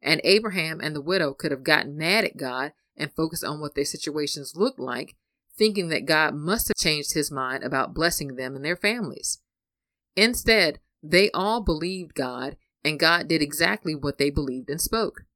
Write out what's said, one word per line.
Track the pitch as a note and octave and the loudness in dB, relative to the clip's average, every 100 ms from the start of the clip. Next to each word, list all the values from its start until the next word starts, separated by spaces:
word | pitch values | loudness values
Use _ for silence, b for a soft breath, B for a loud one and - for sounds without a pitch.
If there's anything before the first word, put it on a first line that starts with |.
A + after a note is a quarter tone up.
And | B2+ D#3+ | 2 2
Abraham | - G3+ A3 F#3 D#3+ D#3+ | 4 4 4 -4 -4 -4
and | D#3 D3+ | -6 -6
the | |
widow | C#3+ F#3 D3+ | -2 0 0
could | C#3 D#3+ | -2 -4
have | C3+ | -2
gotten | C3+ D3+ - D3 | 2 2 2 -4
mad | D#3+ G#3 | 0 2
at | G#3+ - | 2 -4
God | C3 B2+ C#3 - _ _ | -6 -4 -6 -8 _ _
and | D3 | -8
focused | - D#3+ E3 | -2 -2 -2
on | - D3+ | -6 -6
what | D3+ - | -6 -4
their | D3 | -4
situations | - - D3+ D3 - C#3 D#3+ | -4 -6 -4 -4 -4 -10 0
looked | A3+ C4+ | 0 0
like, | B2+ A#2+ C#3+ _ _ _ _ - | -6 -6 -6 _ _ _ _ 2
thinking | G#3+ G3+ F3 | 2 2 0
that | D#3 D3 | -2 2
God | D#3 D#3 | 4 4
must | D3 D3+ A3 - | 0 -2 0 0
have | G#3 | 0
changed | E3+ D3+ C#3+ | 2 0 0
his | - C#3 | -2 -2
mind | C#3 C3 C3 | -2 -4 -4
about | B2+ C3 C3 | -2 -2 -2
blessing | - E3 E3+ C#3+ B2+ | 0 0 0 -6 -6
them | C3 C#3 | -8 -6
and | |
their | C#3+ F3 | -4 0
families. | G#3 A#3+ F3+ - - - _ _ _ _ _ _ _ - | 0 0 -4 -6 -8 -8 _ _ _ _ _ _ _ 2
Instead, | A3 A#3 - A3 E3+ D3 _ _ | 2 4 4 6 6 2 _ _
they | D#3 F3 G3+ | 4 6 6
all | - F#3+ A#3 | 2 0 0
believed | G3 D#3 E3+ F#3+ E3+ - | 0 0 -2 -6 -10 -6
God, | C3 B2 C3 - _ _ D3 | -6 -4 -8 -10 _ _ -4
and | D3+ | 2
God | D#3+ E3+ D3+ | 4 4 2
did | D#3+ | 0
exactly | D3 - E3+ G#3 E3+ | 0 0 0 0 -4
what | D3+ C#3+ C#3 | -4 -4 0
they | C#3+ | 0
believed | C#3+ C#3 B2+ B2+ | 2 -2 -6 -6
and | D3+ | -6
spoke. | - A3 G#3+ - - | -2 0 -2 -4 -20